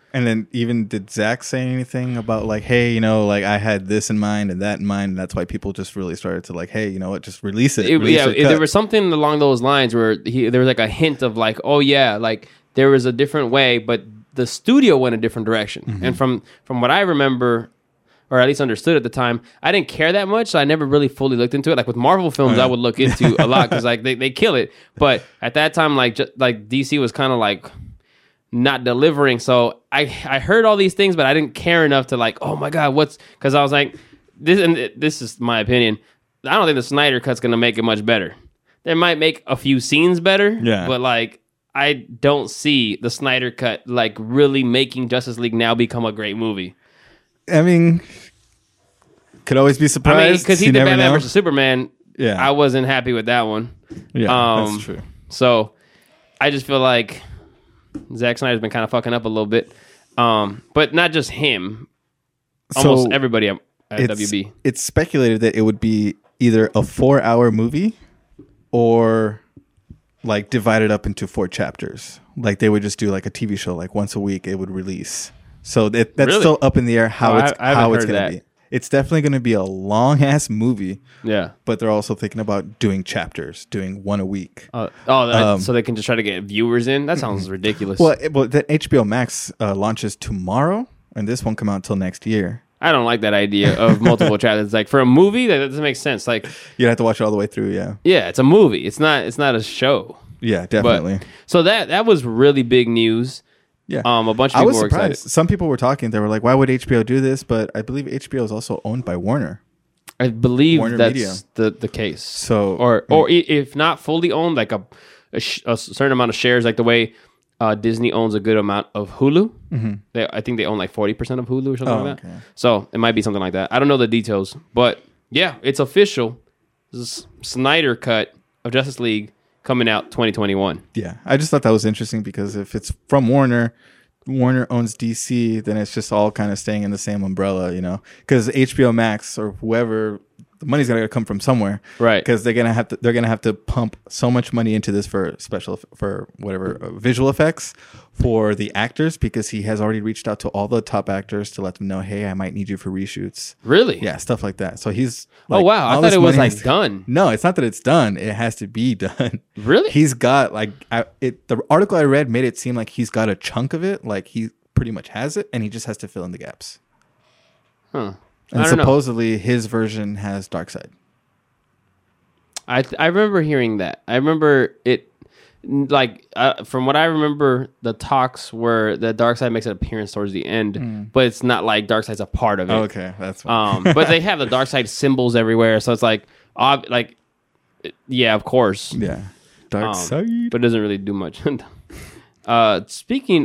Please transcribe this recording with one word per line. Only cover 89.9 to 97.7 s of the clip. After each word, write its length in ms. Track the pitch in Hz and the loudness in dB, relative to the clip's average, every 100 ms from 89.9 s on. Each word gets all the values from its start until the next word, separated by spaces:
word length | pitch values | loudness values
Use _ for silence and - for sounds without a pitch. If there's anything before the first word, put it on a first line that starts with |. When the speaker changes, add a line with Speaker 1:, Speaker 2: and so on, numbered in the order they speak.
| 113 107 | -4 -8
Speaker 1:
tomorrow, 720 | - - 98 90 117 156 208 254 _ _ - | -8 -8 -8 -4 -2 0 -2 -6 _ _ -8
and 100 | 104 | -6
this 180 | 123 | -4
won't 140 | 113 107 | -4 -4
come 100 | 104 | -4
out 80 | 98 | -4
until 200 | - 98 | -4 -4
next 300 | 92 - 110 | -4 -6 -4
year. 360 | 107 92 113 _ - | -2 -2 -6 _ -4
Speaker 2:
I 120 | 160 | 0
don't 120 | 143 117 | 2 2
like 160 | 117 | 0
that 120 | 107 | 0
idea 400 | 101 101 101 101 - | 0 2 2 2 4
of 240 | 113 107 | 4 4
Speaker 1:
<laughs> 100 | 113 | 4
Speaker 2:
multiple 280 | 117 156 104 | 4 2 2
chapters. 340 | 117 107 104 | 2 0 0
Like, 140 | 110 104 | -2 2
for 140 | 139 | 2
a 60 | 127 | 6
movie, 400 | 139 196 226 247 | 6 6 4 2
that 100 | 147 | 0
doesn't 240 | 139 143 | -2 -4
make 140 | 147 123 | -4 -2
sense. 320 | 147 110 - | -4 -4 -2
Like, 180 | 113 - - - - | -4 -6 -14 -10 2
Speaker 1:
You'd 100 | 120 | 2
have 100 | 113 | 4
to 60 | |
watch 160 | 113 107 | 2 2
it 40 | |
all 60 | 107 | 0
the 40 | 104 | 0
way 100 | 104 | -2
through, 240 | - 101 | -4 -4